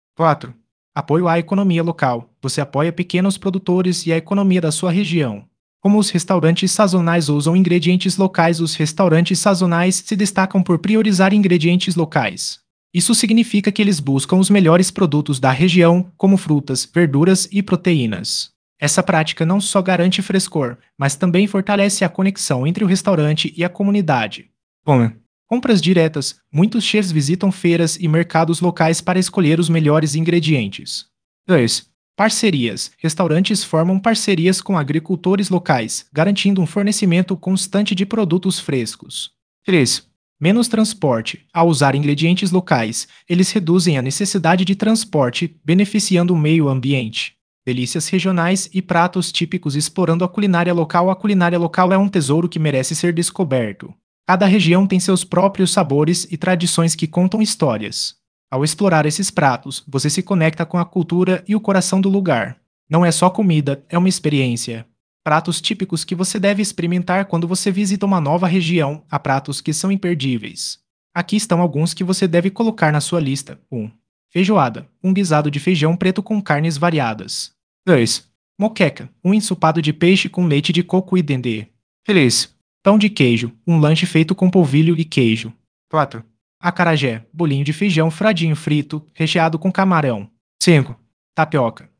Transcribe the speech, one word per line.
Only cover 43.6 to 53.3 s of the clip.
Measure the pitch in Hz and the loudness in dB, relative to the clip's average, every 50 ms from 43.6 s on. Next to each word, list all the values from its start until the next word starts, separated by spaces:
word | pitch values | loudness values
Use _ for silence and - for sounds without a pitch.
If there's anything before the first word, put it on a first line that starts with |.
| 170 160 175 190 165 175 147 131 | 0 0 0 2 2 2 0 0
a | |
necessidade | 123 135 - - 202 190 - 190 160 160 180 180 190 | -2 -4 -4 -4 -4 -4 -2 -2 0 2 2 2 2
de | 180 196 | 0 -2
transporte, | - 214 220 226 220 - - - 147 131 123 - - 170 151 - _ | 0 0 0 0 0 -2 -2 0 0 0 0 -2 -4 -6 -6 -8 _
beneficiando | _ 147 175 190 208 196 - 208 - - 185 170 175 175 | _ 0 2 2 2 2 0 -4 0 0 0 2 2 2
o | 180 156 | 2 2
meio | 151 151 165 165 147 | 2 2 2 2 2
ambiente. | 139 131 131 120 139 139 131 113 110 113 - - - - _ _ _ _ _ _ | 2 0 -2 -2 -2 -2 -2 -2 -4 -6 -8 -10 -10 -12 _ _ _ _ _ _
Delícias | 127 123 127 127 - - 165 - - | -6 -4 -4 -4 -4 -4 -6 -4 -2
regionais | 196 185 165 190 180 170 165 175 190 185 - - | -2 -2 0 0 0 0 0 0 0 -2 -4 -4
e | - 190 | -6 -6
pratos | 180 - - 165 175 175 180 185 175 - | -4 0 2 2 2 2 0 -4 -6 -4
típicos. | - - 175 - 185 180 - 147 135 | -4 -4 -4 -4 -4 -6 -4 -4 -4
Explorando | 151 151 - - 190 180 160 165 175 185 | -4 -4 -4 -2 -2 0 0 0 0 -2
a | 180 | -2
culinária | - 214 208 190 180 170 175 180 | -2 -2 0 0 2 2 2 0
local. | 175 170 160 151 - 175 180 190 | 0 0 0 0 0 2 2 2
A | 190 | 0
culinária | 190 - 208 202 185 175 175 175 175 | 0 -2 0 2 2 2 2 2 0
local | 170 160 - 190 185 180 | -2 0 0 0 2 2
é | 190 190 | 4 2
um | 202 196 | 2 2
tesouro | 202 175 143 131 147 170 175 170 | 0 0 0 2 0 0 0 -2
que | - 160 | -2 -2
merece | 156 151 131 131 131 - 160 | -2 0 0 -2 -2 -2 -4
ser | - - 175 | -2 -2 -2
descoberto. | 165 170 170 - | 0 -2 -2 -4